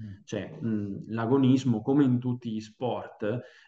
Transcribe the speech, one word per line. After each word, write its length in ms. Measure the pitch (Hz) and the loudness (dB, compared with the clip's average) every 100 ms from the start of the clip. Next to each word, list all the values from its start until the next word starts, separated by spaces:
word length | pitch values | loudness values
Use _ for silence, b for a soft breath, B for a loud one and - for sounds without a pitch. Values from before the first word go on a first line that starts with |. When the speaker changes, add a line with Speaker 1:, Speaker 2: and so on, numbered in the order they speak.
Speaker 1:
Mm. 200 | 107 95 | -16 -16
Speaker 2:
Cioè, 340 | - 104 85 78 | -8 -6 -6 -6
mm, 500 | 113 107 101 92 - | -4 -2 -4 -8 -6
l'agonismo, 720 | 113 120 139 127 131 131 110 | -4 2 4 6 4 4 0
come 200 | 139 143 | 2 4
in 140 | 135 123 | 4 2
tutti 320 | 123 123 117 | 0 -4 -6
gli 100 | 110 | -8
sport, 800 | 107 - 123 110 - - 104 123 B B | -8 -6 -4 -4 -8 -6 -4 -4 B B